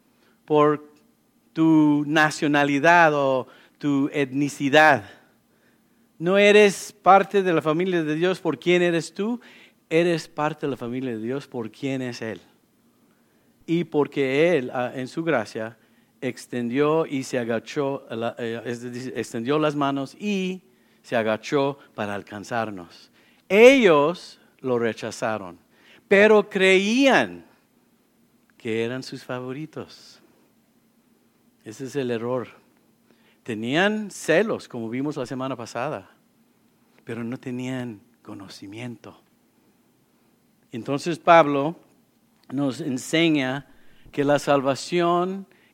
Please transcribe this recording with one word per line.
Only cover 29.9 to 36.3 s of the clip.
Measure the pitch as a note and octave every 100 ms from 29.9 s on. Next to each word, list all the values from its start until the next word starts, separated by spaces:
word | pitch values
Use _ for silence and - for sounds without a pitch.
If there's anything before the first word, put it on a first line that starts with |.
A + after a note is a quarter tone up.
| - - - _ _ _ _ _ _ _ _ _ _ _ _ _ _
Ese | A2+ G#2+
es | C3
el | C3+ B2+
error. | A#2 A#2 B2+ A2 - _ _ _ _ _ _ _ _
Tenían | - G#2+ A#2 D3 G3 G#3+ G#3
celos, | - - D#3 G#3+ A#2+ -
como | B2 A2+
vimos | B2 C#3+ C#3+
la | B2
semana | C3 C3
pasada, | B2 A2+ A#2+ C3+ A#2 G2 _ _